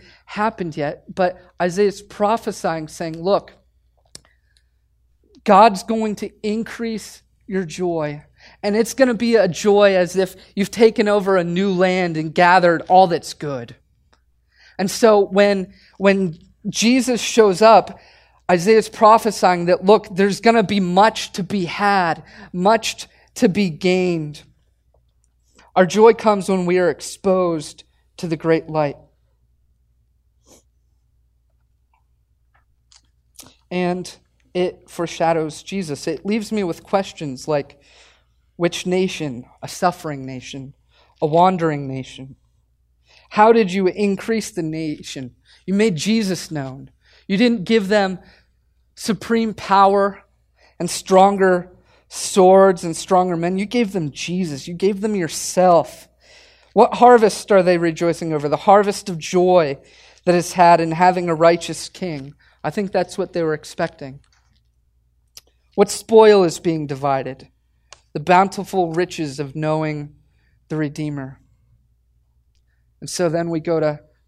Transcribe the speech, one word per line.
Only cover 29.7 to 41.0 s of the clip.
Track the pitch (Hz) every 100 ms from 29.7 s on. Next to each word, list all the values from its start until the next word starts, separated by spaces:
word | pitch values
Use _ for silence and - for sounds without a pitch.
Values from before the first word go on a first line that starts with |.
| _ _ _ _ _ _ _ _ _ _ _ _ _ _ _ _ _ _ _ _ _ _ _ _ _ _ _ _ _ _ _ _ _ _ _ _ _ - _ -
And | 180 180 180 180 - _ _ _
it | 185 180 175 _
foreshadows | - 170 - 165 165 156 147
Jesus. | - 196 160 139 -
It | 156 202
leaves | 220 208
me | 214
with | 185 165
questions | - 196 190 - 151 127 -
like, | 151 - _ _ _ _ _ _ _ _ -
which | 170 -
nation? | 180 185 185 - 151 120 - _
A | 139
suffering | - 180 175 160 139 131
nation, | 127 - 139 135 - _ _